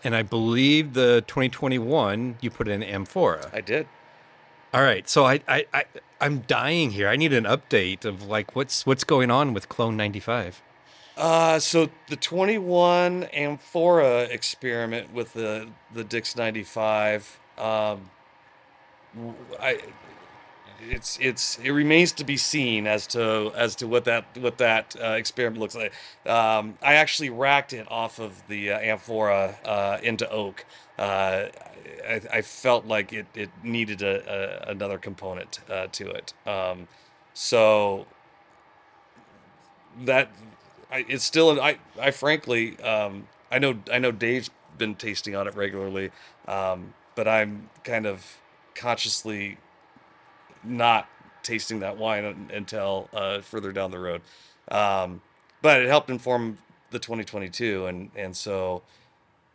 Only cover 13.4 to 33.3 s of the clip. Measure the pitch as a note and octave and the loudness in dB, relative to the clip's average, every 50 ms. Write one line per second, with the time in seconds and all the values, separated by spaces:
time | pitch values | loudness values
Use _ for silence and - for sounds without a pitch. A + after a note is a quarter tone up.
13.4 | D3 D3 D3 C#3+ - - - E3+ E3 F3 F3 E3 C#3+ C3 A#2+ A#2+ B2 A#2 A#2+ A2 | -2 -2 -4 -6 -8 -4 0 2 6 6 8 8 8 6 6 4 2 0 -2 -4
14.4 | - - - - - B2+ A#2 A#2 A#2 A2+ A#2 A#2 G2 C#2 G#2 A#2+ A2+ - - A2+ | -4 -6 -6 -6 -4 -4 -2 -2 -2 -2 -4 -6 -8 -6 -6 -6 -6 -6 -6 -6
15.4 | A2+ G#2+ G#2+ A2 A2 A2+ G#2+ - _ - A2 A2+ A2+ G#2 A#2 A2+ G#2+ - - A#2+ | -4 -4 -4 -6 -8 -12 -16 -20 _ -14 -12 -10 -8 -4 -4 -4 -4 -4 -4 -2
16.4 | A2+ A2 A2 A2 G2 - - A2+ A2 A2 A2 G#2+ G#2+ G#2+ G#2+ G#2+ G#2 - - - | -2 -2 -2 -4 -8 -8 -4 -2 0 2 2 2 2 2 0 -2 -4 -8 -20 -20
17.4 | - _ _ - A2+ A2 A2 G#2+ G#2+ G#2+ G#2 G2 F#2+ F#2 - _ _ _ _ _ | -20 _ _ -6 -4 -2 0 0 0 -2 -2 -6 -10 -16 -20 _ _ _ _ _
18.4 | _ _ _ _ _ _ _ _ _ _ _ _ _ _ - A2+ A#2 A#2 A2 - | _ _ _ _ _ _ _ _ _ _ _ _ _ _ -16 -14 -14 -14 -14 -16
19.4 | B2 A2+ A2 - A2+ C3 B2 G#2 - F#2+ - - - - - - - - - - | -18 -18 -12 -6 -4 -4 -4 -4 -6 -12 -20 -20 -20 -20 -20 -20 -20 -20 -20 -20
20.4 | - - - - - G2+ G2+ G2+ A2+ A#2 B2+ A#2+ - - - - C3+ C3 A#2 - | -20 -20 -20 -20 -20 -20 -20 -18 -10 -6 -6 -6 -6 -6 -6 -2 -2 -2 0 0
21.4 | - - - - A#2+ C3+ C#3+ D3 D3 D3+ D#3 E3 F3 E3 - - D3 B2+ C#3+ B2+ | -2 -4 -4 -4 -2 0 0 2 4 6 6 6 6 4 2 -2 -4 -4 -2 -2
22.4 | - - - D3+ C3 A#2+ A2+ G#2+ G#2 G#2+ G#2+ G#2 - - - A#2+ A2+ A2 A2 G#2+ | -2 0 0 0 0 0 0 0 0 2 0 0 0 -2 -4 -2 0 0 0 0
23.4 | G#2 G#2+ - A2+ A#2 A2+ - - B2 A2 A#2+ A#2+ A#2+ A#2+ A#2 A#2 G#2 - - B2 | 0 -2 -2 0 0 0 -2 -4 -4 0 0 0 2 2 0 0 -2 -6 -10 -6
24.4 | B2+ A#2+ A2+ - B2 A2+ A2+ A2 - - - - A#2+ A2+ A2 A2+ A2+ - - B2+ | -4 -4 0 2 2 4 4 2 0 -4 -8 -6 -4 -2 -2 -2 -4 -4 -4 -2
25.4 | B2 A#2 A2 A2 A2 G2+ - A#2 A2 G2+ - - - - - - - - A#2 A#2 | -2 -2 -2 -4 -8 -8 -6 -6 -8 -8 -8 -12 -18 -20 -20 -10 -4 0 2 4
26.4 | A2+ A2 A2 G#2+ G#2+ A2 G2+ - - C#3+ D3 D3+ D#3 C#3+ - - D#3 C3 A#2 A#2 | 4 4 2 2 0 -4 -8 -4 2 4 6 6 6 4 0 -4 -4 -6 -4 -2
27.4 | C3+ C#3 C#3+ C#3+ C#3 - C3+ A2+ G#2+ G2+ A#2 A2+ A2+ A2 - A2+ A2+ G#2+ F#2+ - | 2 2 2 2 2 -2 -8 -12 -10 -8 -6 -4 -4 -4 -6 -8 -10 -10 -12 -14
28.4 | - G2+ G#2 G#2 G2+ G2+ G2+ G#2+ A2 A2 A2 G2+ - - A2 A2 G#2+ G#2 G2+ G2 | -14 -10 -8 -6 -4 -2 -2 -2 0 -2 -2 -2 -4 -4 -2 0 2 4 4 2
29.4 | G2 F#2+ G#2 - - A2+ G#2+ G2+ G2+ G2 G2+ G2 G#2+ A#2 A2+ G#2+ A2+ - A2 A2 | 2 0 -4 -6 -6 -4 -2 0 0 0 -2 -2 -2 -2 -2 -2 -2 -4 -4 -4
30.4 | G#2 G2 F#2 - - - - - - - - - G2+ G2+ G2 F#2+ F#2+ F#2+ F#2+ F#2+ | -6 -6 -8 -12 -18 -20 -20 -20 -20 -16 -10 -6 -4 -2 0 0 0 0 0 -2
31.4 | G2+ - - - - - - - - C#2+ D#2+ - - A2 A2+ A2 G#2 A#2 A2+ A2+ | -2 -6 -10 -14 -20 -20 -20 -20 -20 -18 -16 -12 -8 -6 -6 -6 -4 -4 -4 -4
32.4 | G#2+ - - - - C3 B2 A2+ G2 A2 A2 G#2+ G2+ - A2+ G#2+ G2 - | -4 -4 -8 -2 2 2 2 2 2 0 -2 -2 -2 -4 -6 -12 -12 -12